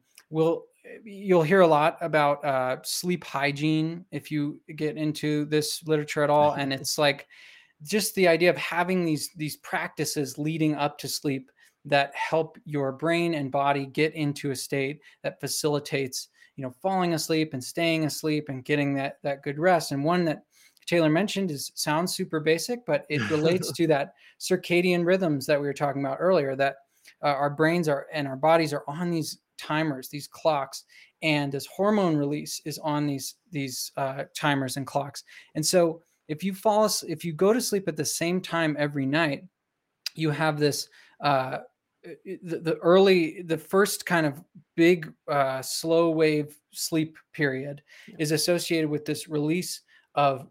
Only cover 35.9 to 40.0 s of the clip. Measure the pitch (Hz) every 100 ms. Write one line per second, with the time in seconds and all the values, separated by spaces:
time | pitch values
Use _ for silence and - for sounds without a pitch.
35.9 | 165 _ _ - 156 190 190 220 208 214
36.9 | - - 160 170 151 190 240 247 202 190
37.9 | 156 143 - 165 185 180 165 160 143 147
38.9 | 143 135 151 160 139 185 _ _ _ _
39.9 | _